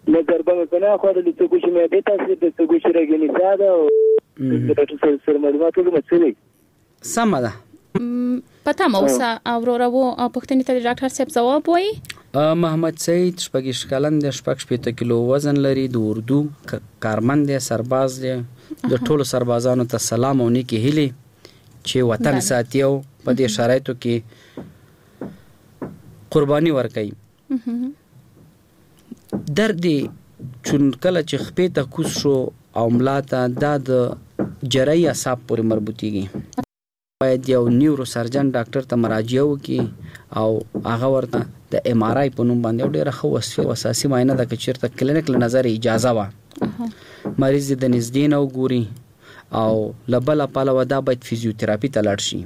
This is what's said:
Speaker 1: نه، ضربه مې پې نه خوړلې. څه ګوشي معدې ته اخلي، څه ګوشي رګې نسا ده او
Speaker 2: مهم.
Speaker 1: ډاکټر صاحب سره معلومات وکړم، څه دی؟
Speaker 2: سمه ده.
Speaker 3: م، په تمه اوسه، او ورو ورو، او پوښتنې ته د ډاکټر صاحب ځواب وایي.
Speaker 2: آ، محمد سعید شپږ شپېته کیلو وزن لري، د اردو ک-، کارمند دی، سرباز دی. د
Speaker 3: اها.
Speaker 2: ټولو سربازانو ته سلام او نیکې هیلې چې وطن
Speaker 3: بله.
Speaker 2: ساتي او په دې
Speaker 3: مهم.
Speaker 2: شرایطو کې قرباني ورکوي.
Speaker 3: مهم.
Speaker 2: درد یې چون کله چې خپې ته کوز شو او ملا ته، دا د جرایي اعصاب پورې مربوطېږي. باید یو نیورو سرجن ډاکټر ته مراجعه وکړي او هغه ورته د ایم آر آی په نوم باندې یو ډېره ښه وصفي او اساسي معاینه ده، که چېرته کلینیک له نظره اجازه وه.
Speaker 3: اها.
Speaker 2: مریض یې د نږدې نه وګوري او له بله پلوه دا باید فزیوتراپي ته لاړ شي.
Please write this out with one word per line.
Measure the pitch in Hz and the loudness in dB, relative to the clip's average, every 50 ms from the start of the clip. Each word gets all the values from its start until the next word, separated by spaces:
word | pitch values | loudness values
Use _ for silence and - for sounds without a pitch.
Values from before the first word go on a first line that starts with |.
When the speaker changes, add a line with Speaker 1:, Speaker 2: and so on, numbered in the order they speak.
| _ - 156 | _ 4 2
Speaker 1:
نه، | 165 160 - | 2 4 2
ضربه | 175 165 160 175 180 175 | 0 0 2 0 2 0
مې | 170 - - | 0 0 0
پې | 175 196 | 2 2
نه | 202 208 190 - | 2 2 2 2
خوړلې. | 196 190 180 175 175 160 - | 2 2 2 0 0 0 0
څه | 185 165 170 | 0 2 2
ګوشي | 180 - 170 175 | 2 2 2 2
معدې | 170 170 165 - 196 202 | 2 2 4 2 0 2
ته | - 208 | 2 0
اخلي، | 190 175 - 190 - 175 170 156 | 0 0 -2 0 0 0 -2 0
څه | - 165 156 165 | 0 0 2 2
ګوشي | 165 - - 165 | 2 2 2 2
رګې | 170 160 147 156 156 156 | 2 2 2 2 2 2
نسا | 147 131 - 180 190 196 190 | 0 2 2 2 2 2 4
ده | 196 196 185 | 4 4 4
او | 170 156 147 147 147 - - 440 440 _ _ _ - | 4 4 4 4 4 4 4 4 2 _ _ _ -6
Speaker 2:
مهم. | 135 131 127 123 123 123 147 | -2 0 0 0 2 2 2
Speaker 1:
ډاکټر | 139 147 139 151 139 - | 2 2 0 0 0 0
صاحب | 156 147 139 _ | 2 2 2 _
سره | - 151 143 147 | 0 0 2 2
معلومات | 143 143 147 165 165 - - | 2 2 2 2 2 2 2
وکړم، | 180 180 170 151 139 - | 2 2 2 0 0 2
څه | 175 170 170 | 2 4 4
دی؟ | 143 110 _ _ _ _ _ _ _ _ _ _ _ _ _ - - - | 2 2 _ _ _ _ _ _ _ _ _ _ _ _ _ -12 -6 -2
Speaker 2:
سمه | 233 233 220 185 139 123 | 0 2 2 2 2 0
ده. | 110 - - - _ - - _ _ _ - | -2 -4 -8 -18 _ -20 -20 _ _ _ -6
Speaker 3:
م، | 240 240 240 247 247 247 247 247 - _ _ _ _ | -4 -4 -4 -2 -2 -2 -2 -4 -6 _ _ _ _
په | 294 294 - | -4 0 2
تمه | 381 330 220 196 | 2 2 2 2
اوسه، | - 277 262 247 254 233 226 226 _ - | 2 2 2 2 0 -2 -2 -4 _ -4
او | 240 233 233 | -2 -2 0
ورو | 247 240 240 | 0 0 2
ورو، | 247 247 240 262 262 254 233 - | 0 2 2 2 0 0 0 -2
او | 247 240 - | -4 -2 -2
پوښتنې | 254 - - 277 262 254 | -6 -4 0 0 0 2
ته | - 254 254 | 2 -2 0
د | 233 233 | 0 -2
ډاکټر | 247 247 269 262 - | -2 -2 -4 -6 -2
صاحب | - 269 247 - | -2 -4 -2 0
ځواب | 240 233 247 269 302 302 - 339 | 0 2 2 2 0 2 2 2
وایي. | 349 370 415 440 - - - - - - _ - | 2 2 -2 -4 -6 -12 -18 -20 -20 -20 _ 0
Speaker 2:
آ، | 139 151 156 160 170 170 | 2 2 2 2 2 2
محمد | 165 156 160 165 165 156 - - | 0 0 0 0 -2 -4 -4 -2
سعید | - 170 175 180 180 175 180 - | 0 0 2 2 0 -2 -4 -10
شپږ | - - 135 131 131 127 - - - 139 131 143 151 156 151 143 143 131 - - - 139 139 - | -4 -4 -4 -2 -2 -6 -6 -6 -4 -2 0 0 2 2 0 0 -2 -4 -4 -4 -4 -4 -4 -4
شپېته | - 127 123 123 120 117 | -4 -4 -2 -2 -4 -4
کیلو | - 120 120 120 117 120 120 | -4 -2 0 0 2 2 2
وزن | 131 143 143 147 143 143 139 | 2 2 2 2 0 2 2
لري، | 139 135 131 135 127 123 | 2 0 0 -2 -2 0
د | 117 110 107 | 0 0 0
اردو | 107 113 110 117 139 143 147 151 147 - - - | -2 -4 -2 0 0 0 0 0 -6 -12 -12 -10
ک-، | - 107 - - - _ - | -10 -10 -10 -14 -18 _ -4
کارمند | 110 107 107 110 120 139 151 147 143 | -2 -2 0 0 2 2 2 2 2
دی، | 139 135 127 | 0 -2 -2
سرباز | - 120 110 113 123 131 131 135 131 131 131 131 | -2 -2 -4 -2 0 0 0 0 0 -2 -4 -6
دی. | 127 127 | -4 -4
د | 127 120 120 - - - - 320 - - 247 - | -4 -8 -10 -14 -20 -16 -16 -16 -6 -2 -2 -2
Speaker 3:
اها. | 123 254 | 0 0
Speaker 2:
ټولو | 240 151 147 139 - | 0 0 0 0 0
سربازانو | - 127 123 120 120 117 117 127 127 127 123 120 - | 0 -2 0 0 0 0 2 2 2 0 0 -2 -2
ته | 110 - - | -4 -4 -2
سلام | 113 113 120 135 139 135 123 | 0 0 0 2 2 2 2
او | 117 120 | 2 2
نیکې | 127 127 123 120 110 110 | 0 0 -2 -2 0 0
هیلې | 135 147 156 147 135 123 - - - _ _ _ - - - _ - - - - | 2 2 2 0 0 -2 -8 -20 -20 _ _ _ -20 -20 -20 _ -20 -20 -14 -10
چې | - - 131 127 120 | -4 0 0 2 2
وطن | 113 107 - 147 139 | 2 2 0 0 0
Speaker 3:
بله. | 127 123 - | 0 0 0
Speaker 2:
ساتي | 135 123 120 - - 135 139 135 | 0 0 -2 0 0 2 2 2
او | 139 139 135 - - _ - | 2 0 -4 -10 -20 _ -2
په | - 123 113 | -2 0 2
دې | 135 | 2
Speaker 3:
مهم. | 120 107 | 0 0
Speaker 2:
شرایطو | - 120 117 127 131 135 - 127 123 - | 0 2 2 2 2 0 -2 -8 -4 -2
کې | 120 120 117 113 - - - - - - - - - - - - - - _ _ _ _ - - - - - - - - - _ _ - - - - - - - - - - - - - | -2 -2 -2 -4 -8 -20 -20 -20 -20 -18 -18 -18 -18 -20 -20 -20 -20 -20 _ _ _ _ -14 -14 -14 -14 -18 -20 -20 -20 -20 _ _ -16 -14 -14 -14 -14 -18 -20 -20 -20 -20 -18 -2 0
قرباني | 156 147 139 147 147 160 170 156 131 | 0 2 2 2 2 2 2 0 0
ورکوي. | 123 113 - - 107 104 - - _ _ _ _ _ _ 277 | -2 -2 -4 -6 -6 -6 -8 -14 _ _ _ _ _ _ -8
Speaker 3:
مهم. | 254 226 247 233 240 247 262 294 _ _ _ _ - - _ _ - - - _ _ _ _ _ _ _ _ _ _ _ _ - - _ _ - | -6 -6 -6 -6 -6 -6 -8 -10 _ _ _ _ -20 -20 _ _ -20 -20 -20 _ _ _ _ _ _ _ _ _ _ _ _ -20 -20 _ _ -10
Speaker 2:
درد | - - - 143 165 214 226 202 160 175 | -8 -6 -4 0 0 0 2 2 2 2
یې | 175 156 143 123 - - - - - - - - - - - - | 2 2 2 0 -4 -8 -16 -20 -20 -20 -18 -18 -18 -18 -12 -4
چون | - 151 143 143 139 127 - - | 0 2 4 4 2 2 2 0
کله | 180 185 175 151 | 0 2 2 -2
چې | - - 131 - | -2 -4 -6 -6
خپې | - - - 180 180 175 151 | -6 -2 0 0 0 2 -2
ته | 139 120 - | -4 -2 -4
کوز | - 160 - - - | -4 -4 -4 -4 -2
شو | - 147 139 131 127 - - - _ _ _ | 0 2 2 2 0 -2 -6 -12 _ _ _
او | - 117 117 120 120 | 0 0 2 2 4
ملا | 127 135 135 139 139 139 - | 2 2 2 0 -2 -2 -2
ته، | 131 127 123 123 123 143 | 0 0 -2 0 0 0
دا | 147 147 143 131 127 | 0 0 -2 0 0
د | 131 127 123 123 - - - - _ - - - - - - | 2 2 2 0 -4 -10 -14 -20 _ -8 -8 -8 -6 -8 -6
جرایي | 127 123 131 131 139 156 170 175 151 | 0 2 2 4 4 4 4 4 2
اعصاب | 123 - - 139 127 120 - - | 0 -2 -2 -4 -4 -4 -4 -4
پورې | - 113 110 110 110 | -2 0 0 0 0
مربوطېږي. | 110 104 110 107 - - 107 107 98 98 95 - - - - - - 240 _ _ _ _ _ _ _ _ _ _ _ 135 | 0 -2 -4 -8 -6 -6 -4 -4 -4 -6 -6 -8 -12 -14 -10 -10 -10 -10 _ _ _ _ _ _ _ _ _ _ _ 0
باید | 131 131 127 127 127 | 2 2 0 2 2
یو | 131 123 120 120 | 2 2 4 4
نیورو | 120 120 143 156 151 135 131 | 4 4 4 4 2 0 -4
سرجن | 120 - 117 117 120 123 139 139 135 127 | -6 -4 -4 -4 -2 -2 0 0 0 0
ډاکټر | 127 117 - - 143 131 - | -2 -4 -2 -4 -6 -4 -2
ته | 123 120 117 | 0 0 0
مراجعه | 110 113 110 110 117 123 127 143 147 | 2 0 -2 -2 0 0 2 2 2
وکړي | 143 139 - 131 127 127 120 113 - - - - - - - _ - 107 | 0 -4 -4 -6 -4 -2 -4 -4 -6 -12 -18 -20 -20 -20 -20 _ -4 -2
او | 110 110 110 107 - - - - 113 | 0 0 0 -2 -4 -6 -10 -8 -4
هغه | - 113 113 123 135 135 | -4 -4 0 0 0 0
ورته | 131 127 123 - 120 120 - - - - _ - | 0 -2 -2 -4 -4 -4 -6 -10 -20 -12 _ -4
د | - - - | -2 0 0
ایم | 120 117 107 | 0 2 2
آر | 110 117 131 143 | 2 0 0 0
آی | 139 135 - | -2 -2 -2
په | 120 120 | 0 0
نوم | 123 120 117 | 0 0 0
باندې | 113 113 117 131 | -2 -2 -2 -2
یو | 139 147 | -2 -2
ډېره | 156 147 147 123 - | 0 -2 -2 -4 -4
ښه | - 151 139 | -4 -2 -2
وصفي | 123 117 - - - - | -2 -4 -4 -4 -4 -2
او | 139 120 | -2 -4
اساسي | 113 - 117 120 - - 143 | -4 -4 -4 -4 -2 -2 0
معاینه | 135 123 123 131 135 127 | 0 2 2 2 2 0
ده، | 123 120 | -2 -2
که | 120 113 - | -4 -6 -4
چېرته | - 131 - - 127 - - | -6 -4 -4 -4 -6 -4 -2
کلینیک | 143 135 147 160 160 160 | -2 0 0 0 0 0
له | 131 123 123 | 0 0 0
نظره | 117 120 131 127 123 110 | 2 2 2 2 2 -2
اجازه | 113 117 117 110 110 113 127 120 | 0 0 0 0 2 2 2 2
وه. | 113 101 98 - - _ _ - - - | 0 -2 -4 -8 -16 _ _ -10 -6 -6
Speaker 3:
اها. | - - - 240 226 214 - - - - - - - - - 139 | -6 -6 -6 -10 -10 -10 -12 -20 -20 -20 -12 -12 -8 -2 0 2
Speaker 2:
مریض | 135 139 143 143 135 139 | 2 2 2 0 -2 -2
یې | 127 131 | 0 0
د | 131 123 | 2 2
نږدې | 120 117 117 123 135 143 151 147 | 0 0 -2 0 0 2 2 2
نه | 143 143 | 2 0
وګوري | 135 127 127 131 131 127 123 117 101 - - - _ _ _ - - - - - _ - 113 | -2 -2 -2 -2 0 0 -2 -2 -4 -8 -16 -20 _ _ _ -20 -20 -20 -20 -20 _ -4 -2
او | 113 110 110 110 107 107 117 - - - 120 | 0 2 2 0 0 -4 -6 -12 -4 -2 -2
له | 123 127 139 | 0 2 2
بله | 151 151 143 135 - | 0 0 0 -2 -2
پلوه | 139 135 135 131 131 131 127 139 | -2 0 2 2 0 0 0 -2
دا | 135 135 135 | -2 0 -2
باید | 127 123 - - | -2 -4 -4 -8
فزیوتراپي | 120 113 113 113 107 110 123 107 107 104 - - - | -8 -4 -4 -4 -4 -2 -2 -2 -2 -2 -2 -2 -2
ته | 110 107 104 | 0 0 0
لاړ | 101 101 - | 0 -2 -4
شي. | - - 98 90 | -6 -6 -8 -10